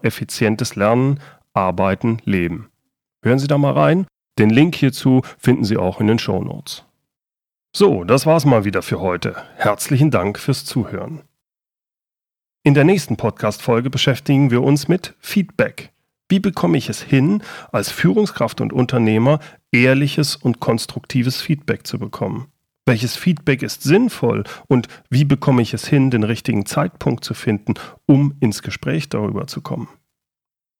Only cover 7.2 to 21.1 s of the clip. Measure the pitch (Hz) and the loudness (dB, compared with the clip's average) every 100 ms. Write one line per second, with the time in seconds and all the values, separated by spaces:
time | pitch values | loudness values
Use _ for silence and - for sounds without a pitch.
7.2 | _ _ _ _ _ - 196 107 87 131 | _ _ _ _ _ 2 2 2 2 2
8.2 | 160 160 143 117 101 95 - - 92 90 | 4 4 4 4 2 -4 -4 -4 -2 -2
9.2 | 104 - - - 107 101 - 131 151 110 | -4 -8 -16 -4 -2 -2 0 2 4 2
10.2 | 95 104 - 131 - 131 98 95 95 156 | -2 -4 -4 -4 -4 -6 -4 -6 -10 -14
11.2 | _ _ _ _ _ _ _ _ _ _ | _ _ _ _ _ _ _ _ _ _
12.2 | _ _ _ _ 147 143 151 196 - 107 | _ _ _ _ 4 6 6 4 0 -4
13.2 | 113 - 107 - - 117 131 131 - 120 | -4 -2 -6 -4 0 0 0 -2 0 -2
14.2 | - 139 139 120 135 143 - 180 - _ | 2 2 4 4 2 0 2 -2 -2 _
15.2 | - 208 185 - 110 - - _ _ _ | -4 -2 -2 -2 -4 -4 -20 _ _ _
16.2 | - 190 196 - 170 156 - 107 - 139 | -2 0 0 -2 0 0 -2 -10 0 2
17.2 | 143 208 - - - 110 98 - 170 214 | 2 0 -4 -18 -6 -4 -4 0 0 2
18.2 | 208 - 120 - 113 135 123 123 110 110 | 0 0 -4 -2 -4 -2 0 2 2 2
19.2 | 123 151 - - - 123 127 135 143 - | 2 0 -2 -20 -4 2 4 4 0 -2
20.2 | 139 - 135 113 - 117 - - - | -2 -2 -2 -2 -2 -2 -4 -12 -4